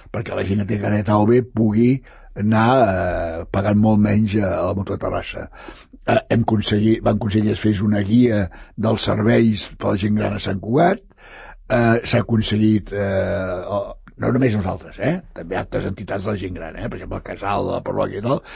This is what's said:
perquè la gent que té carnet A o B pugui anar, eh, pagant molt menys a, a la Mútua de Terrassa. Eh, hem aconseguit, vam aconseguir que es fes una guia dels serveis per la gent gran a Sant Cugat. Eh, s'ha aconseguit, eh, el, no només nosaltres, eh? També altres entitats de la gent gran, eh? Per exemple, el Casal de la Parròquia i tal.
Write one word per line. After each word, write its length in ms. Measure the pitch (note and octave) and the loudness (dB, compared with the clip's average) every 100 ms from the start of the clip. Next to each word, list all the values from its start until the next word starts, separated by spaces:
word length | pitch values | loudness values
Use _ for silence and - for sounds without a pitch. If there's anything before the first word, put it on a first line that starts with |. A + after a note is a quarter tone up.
| - | -10
perquè 240 | - - F#2 | -8 -6 -6
la 80 | F#2+ | -2
gent 160 | G#2 | -2
que 80 | G2 | -2
té 100 | G#2+ G2+ | -2 0
carnet 240 | G#2 G#2 | 0 2
A 80 | G#2 | 2
o 80 | G#2 | 4
B 160 | B2 | 4
pugui 540 | B2 A2 A2 G#2+ A#2+ C3+ - - - - | 2 0 2 4 4 2 -4 -20 -16 -4
anar, 280 | G#2 A2 A#2 C3 G#2+ | 0 4 4 4 4
eh, 580 | F#2 F2+ F2 E2+ E2 E2+ | 2 -2 -2 -4 -6 -6
pagant 260 | G2 G2+ G#2 | -2 0 2
molt 220 | G#2+ G#2+ | 4 4
menys 360 | G#2 G#2 G#2+ G#2+ | 4 2 2 0
a, 180 | F#2+ F2 | 0 0
a 80 | F2+ | -2
la 60 | G2 | -2
Mútua 180 | G2 G2 | -4 -6
de 80 | |
Terrassa. 440 | F#2 F#2+ - F2+ - - - - - - - | -4 -6 -6 -12 -14 -16 -20 -20 -20 -8 -2
Eh, 120 | A2 - | 0 2
hem 80 | A#2 A2+ | 2 2
aconseguit, 560 | G#2+ - G#2 A2 A2 | 0 2 2 2 2
vam 140 | G#2+ G#2 | 2 0
aconseguir 320 | A2 G#2+ G#2+ | 0 0 2
que 40 | G#2 | 0
es 60 | G#2+ | 0
fes 140 | G2 | 2
una 180 | G#2+ G#2 | 2 0
guia 440 | G2+ A#2+ A#2+ G#2 F#2 - - - | 2 4 4 2 -2 -6 -14 -4
dels 280 | A2 G#2+ - | -2 0 0
serveis 600 | G#2+ G#2+ A#2 A2+ G#2 - - | 0 4 4 4 2 -6 -6
per 140 | G#2 | -2
la 80 | G2+ | 0
gent 140 | G#2 G#2+ | 0 0
gran 200 | G2+ G2+ | 0 -2
a 40 | |
Sant 200 | G2+ G2 | -4 -6
Cugat. 400 | G#2+ C3+ F3 A3 - - - - - - - | 0 2 2 0 -6 -20 -20 -20 -20 -18 -2
Eh, 300 | B2 A#2 A#2 - | 2 4 2 2
s'ha 140 | A#2+ | 0
aconseguit, 680 | - A2+ - G#2+ G#2+ G#2+ - | 2 0 0 2 4 2 0
eh, 680 | G2+ G2 F#2+ F#2+ G2 F#2 F#2 - G2+ | -4 -2 0 -2 -2 -4 -6 -4 -6
el, 160 | G#2 - - - | -6 -10 -18 -6
no 80 | A#2+ | -2
només 220 | B2 C3 G#2 | 2 2 2
nosaltres, 420 | F#2+ F2+ - - | -2 -4 -10 -4
eh? 120 | A#2 F#3 - - | -2 -2 -6 -14
També 200 | E2+ - | -8 -6
altres 280 | - - F#2+ | -4 -4 -6
entitats 380 | F#2+ G2 G2 G2+ | -8 -8 -6 -4
de 80 | |
la 60 | G2 | -6
gent 160 | F#2+ F2 | -6 -10
gran, 180 | D#2+ E2+ | -12 -10
eh? 120 | A2 | -10
Per 100 | F#2+ | -10
exemple, 200 | F#2+ F#2+ | -10 -10
el 80 | - | -10
Casal 420 | F#2 G2 G2+ C#3+ | -8 -4 -2 -2
de 60 | - | -4
la 60 | - | -4
Parròquia 340 | G2 G2 G2 | -4 -4 -4
i 40 | |
tal. 180 | A#2 D#3 - | -2 -2 -4